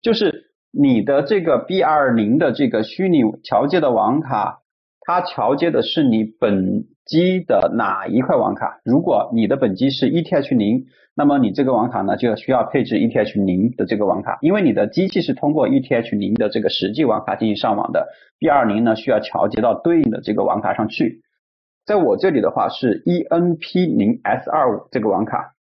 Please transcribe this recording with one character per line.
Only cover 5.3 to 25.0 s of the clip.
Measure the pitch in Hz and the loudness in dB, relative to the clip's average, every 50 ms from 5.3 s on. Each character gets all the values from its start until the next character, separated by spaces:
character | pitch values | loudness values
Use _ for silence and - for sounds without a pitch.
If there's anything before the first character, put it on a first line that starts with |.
| - - 107 110 139 | -4 -2 0 0 0
接 | 277 170 170 | 0 0 0
的 | 151 - | 0 0
是 | - - - 165 151 | -2 0 0 2 2
你 | 127 110 110 110 | 2 2 2 0
本 | 110 - _ - 107 101 95 95 95 98 104 - _ _ _ _ | -2 -4 _ 0 0 0 0 0 -2 -2 -4 -6 _ _ _ _
机 | - 156 160 175 185 185 185 | -2 0 2 2 2 0 -2
的 | 170 - 120 98 90 - - | -2 0 0 2 2 0 0
哪 | 117 110 95 95 98 98 | 0 -2 -2 -2 -4 -4
一 | 92 98 120 | -2 -2 -2
块 | 131 - 170 | 0 0 0
网 | 127 107 104 101 | 0 0 -2 -2
卡？ | - - - - _ _ | -4 -6 -8 -8 _ _
如 | - 123 151 | 0 0 2
果 | 170 180 131 104 104 - 117 | 2 2 0 0 0 0 0
你 | 117 110 | 0 2
的 | 98 135 | 2 2
本 | 135 131 113 92 | 0 0 -2 0
机 | 95 127 139 | 0 -2 -2
是 | 135 - - 151 | 0 0 0 0
E | 147 170 | 0 0
T | 165 - 185 | -2 0 -2
H | 147 - - 139 | -2 0 0 0
零， | 117 101 104 117 131 - _ _ _ _ _ _ | 2 2 2 0 0 -2 _ _ _ _ _ _
那 | - 147 | 0 2
么 | 143 143 139 | 2 4 4
你 | 123 104 | 2 0
这 | 95 - 139 | 0 0 0
个 | 131 127 | 2 2
网 | 110 113 123 | 0 0 -2
卡 | 127 101 | -2 -4
呢， | 95 98 98 | -2 -2 -2
就 | 104 - 120 107 | 0 0 -2 -2
需 | - - - | -2 -2 0
要 | 131 123 110 | 0 0 0
配 | - - 143 110 | 0 0 -2 0
置 | 110 113 95 | 0 0 0
E | - | 0
T | 113 - | 0 2
H | 120 104 107 - 104 | 0 0 0 0 0
零 | 98 95 90 92 104 123 | 0 2 2 2 0 0
的 | - - - | 0 -2 -2
这 | - 117 | -2 0
个 | 101 104 | 0 0
网 | 98 - - | 0 0 -2
卡， | - - - - | -2 -6 -6 0
因 | - 160 196 | 0 2 2
为 | 214 | 4
你 | 190 143 | 2 2
的 | - 98 104 | 2 2 0
机 | 107 - 165 185 | 0 0 -2 -2
器 | 190 - 196 | 0 -2 -2
是 | 175 - 131 | -2 -2 -4
通 | - - 147 151 | -2 -2 0 2
过 | 156 127 | 2 2
E | 104 135 135 | 2 2 0
T | 131 - 135 | 0 0 -2
H | 117 117 117 - | -2 0 -2 -4
零 | 104 101 95 107 | -4 -2 -2 0
的 | 113 110 104 | 0 0 -2
这 | - 117 | -2 -2
个 | 104 - | -2 -2
实 | - - 92 98 | -2 -2 -4 -4
际 | 107 151 160 | -2 0 0
网 | 120 107 - - | 0 0 -2 -2
卡 | - 98 | -6 -4
进 | - 113 | -2 0
行 | 110 101 | -2 -2
上 | 101 - 117 104 | 0 0 -2 0
网 | 104 - - - | -2 -2 -2 -2
的 | - - - - _ - _ _ | -4 -4 -4 -10 _ -20 _ _
，B | _ - 160 | _ 0 2
二 | 143 139 123 | 2 2 2
零 | 110 101 107 117 | 2 0 0 2
呢 | 117 110 | 0 0
需 | 107 - - | 0 0 0
要 | 113 107 | 0 0
桥 | - - - - - | -2 -4 -2 -2 -2
接 | - - - | 0 0 0
到 | 113 117 110 - | 0 0 0 0
对 | - 170 170 165 | 0 2 2 2
应 | 147 120 | 2 2
的 | 107 - | -2 -4
这 | - - 107 | -4 -4 -2
个 | 107 101 | -2 0
网 | - - 104 | 0 -2 -2
卡 | 107 - - | -2 -2 -2
上 | - 110 110 | -2 -4 -6
去。 | - - - 110 - - _ _ _ _ _ _ _ _ _ _ _ _ _ | -2 -2 -2 -2 -2 -8 _ _ _ _ _ _ _ _ _ _ _ _ _
在 | - 214 | 0 2
我 | 202 165 156 160 | 2 4 2 2
这 | 110 - 190 | 2 2 2
里 | 156 120 | 2 2
的 | 95 85 | 0 0
话 | - - 98 | 0 0 -2
是 | - - - - 120 98 - - | -2 -2 -2 0 0 0 0 0
E | - 175 175 | -2 0 0
N | - - 165 170 175 175 170 | 0 0 0 0 2 0 0
P | 160 - - - 180 185 | -2 -6 -4 0 0 0
零 | 160 - 117 101 107 120 - _ | 2 2 2 2 2 0 -2 _
S | - 113 127 - - | -2 -2 -2 -2 -4
二 | - 160 139 127 104 | -2 0 0 0 0
五 | - - _ | -2 -8 _
这 | - | -6
个 | 127 | -4